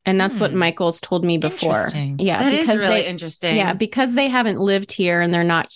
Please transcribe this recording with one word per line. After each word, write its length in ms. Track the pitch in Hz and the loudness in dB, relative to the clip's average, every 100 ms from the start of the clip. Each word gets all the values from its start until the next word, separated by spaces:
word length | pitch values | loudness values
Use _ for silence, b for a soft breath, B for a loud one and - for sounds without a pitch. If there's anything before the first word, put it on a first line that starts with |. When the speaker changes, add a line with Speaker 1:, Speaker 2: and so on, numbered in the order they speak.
| - | 0
Speaker 1:
And 140 | 190 | 2
that's 220 | 190 214 | 2 0
what 100 | 196 | 0
Speaker 2:
Hmm. 60 | 185 | 2
Speaker 1:
Michael's 420 | 170 170 175 170 | 0 0 0 -2
told 240 | - 180 | -2 -2
me 140 | 175 170 | 0 0
before. 320 | 156 - 165 | -2 -2 0
Speaker 2:
Interesting. 480 | 107 - 156 143 139 | 0 0 -2 -4 -2
Speaker 1:
Yeah, 240 | 190 165 | 0 0
Speaker 3:
That 80 | 269 | 2
is 80 | 285 | 2
Speaker 1:
because 180 | 320 214 | 2 2
Speaker 3:
really 200 | 202 220 | 2 0
Speaker 1:
they, 40 | 175 | -2
Speaker 3:
interesting. 480 | 175 165 - 170 214 | -6 -10 -6 -2 0
Speaker 1:
yeah, 160 | 190 | 0
because 400 | 196 214 247 262 | 0 -2 0 0
they 140 | 240 277 | 2 0
haven't 320 | 254 226 196 | 0 0 0
lived 320 | 196 196 196 | 0 0 -2
here 300 | - 180 175 | -2 0 2
and 120 | 170 | 2
they're 120 | 170 170 | 2 2
not 260 | 165 - | 0 -2